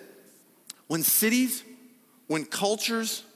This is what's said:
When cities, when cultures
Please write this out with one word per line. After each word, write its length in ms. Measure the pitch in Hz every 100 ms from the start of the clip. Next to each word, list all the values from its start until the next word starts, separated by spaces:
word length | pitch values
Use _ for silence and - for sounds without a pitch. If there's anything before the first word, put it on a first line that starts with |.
| - - - - _ _ - - -
When 140 | 160
cities, 640 | 151 - 220 247 254 - - - - - _ _ -
when 180 | 156
cultures 800 | 147 - 202 214 226 226 220 - -